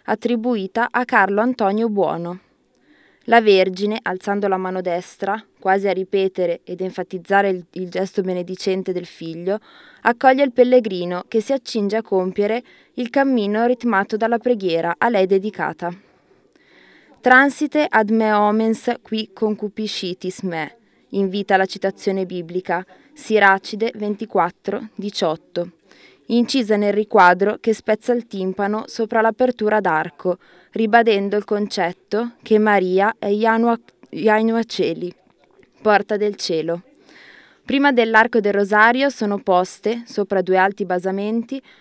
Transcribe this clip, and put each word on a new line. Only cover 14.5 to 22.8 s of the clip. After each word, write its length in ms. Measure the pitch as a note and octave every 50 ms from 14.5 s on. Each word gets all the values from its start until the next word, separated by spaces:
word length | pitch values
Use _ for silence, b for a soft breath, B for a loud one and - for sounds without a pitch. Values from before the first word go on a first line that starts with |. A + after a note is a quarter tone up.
| B3 G#3 G3 F3+ E3 E3 E3 E3+ E3+
a 120 | - - A#3+
lei 160 | A#3+ G3 F#3+
dedicata. 680 | F#3 G3 F#3+ F#3+ G#3+ - - D#3+ E3+ E3+ - F3 F3 F3+ F#3+ b b b b b b b b b _ b b b b b b b b b b b b b b
"Transite 640 | - B3 B3+ B3+ C#4 C#4+ B3+ - D4+ C#4 - D4+ D4 -
ad 220 | - A3 A3 G3+
me 200 | A3+ A3 A3 G#3+
omens 640 | G#3+ G#3 G#3 G#3 G#3+ A3 A3 A3+ A3 G#3+ - B3 A#3+ -
qui 300 | - - A3+ G#3+ G#3+ - -
concupiscitis 1120 | - A3 G#3+ G#3+ - G#3 G3+ - - A3 G3+ - - - F3 F3+ - - F#3 - - -
me", 340 | F#3 E3+ D#3+ D3+ - - b b b b b b b
invita 480 | - G3 G3 F#3+ F#3 G#3 G3 - G3
la 80 | F#3 F#3+
citazione 600 | F#3+ - G3 - G3 F#3+ - - G3+ F#3+ F#3+ F#3+
biblica, 600 | F#3 F#3 F3+ E3+ D#3+ F3 F#3 F#3 - F3 F3